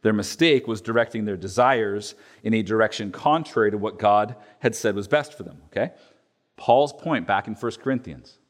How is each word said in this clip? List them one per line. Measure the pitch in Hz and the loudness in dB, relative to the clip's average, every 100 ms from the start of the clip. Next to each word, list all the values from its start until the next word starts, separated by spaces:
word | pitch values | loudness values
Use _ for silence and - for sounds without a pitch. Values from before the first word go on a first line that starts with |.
Their | 110 | 2
mistake | 107 - - 165 135 117 | 0 -4 0 2 4 0
was | 107 | -6
directing | - 113 113 113 104 | -2 0 0 -4 -6
their | 95 | -6
desires | 92 95 123 127 107 101 104 - - - | -4 2 4 4 0 -4 -8 -16 -20 -8
in | 110 110 | -2 -2
a | |
direction | 98 110 110 - 104 | 0 2 0 0 -10
contrary | - 147 160 151 - 107 | -2 0 0 0 0 2
to | 104 | 0
what | 104 - | -6 0
God | 104 104 107 123 - _ | 4 4 2 -8 -20 _
had | 123 | -4
said | - 113 101 | 0 -2 -2
was | 98 | 0
best | 147 139 - | -2 -2 -14
for | |
them, | 87 - - | -18 -18 -10
okay? | 98 131 - _ _ _ _ _ _ | -6 -6 -6 _ _ _ _ _ _
Paul's | - 123 143 | 2 4 4
point | - 165 135 85 | -4 -4 -4 -2
back | 98 104 | -4 -4
in | |
First | 107 117 - | -6 -8 -6
Corinthians | 135 131 104 67 - _ | -4 -4 -6 -18 -20 _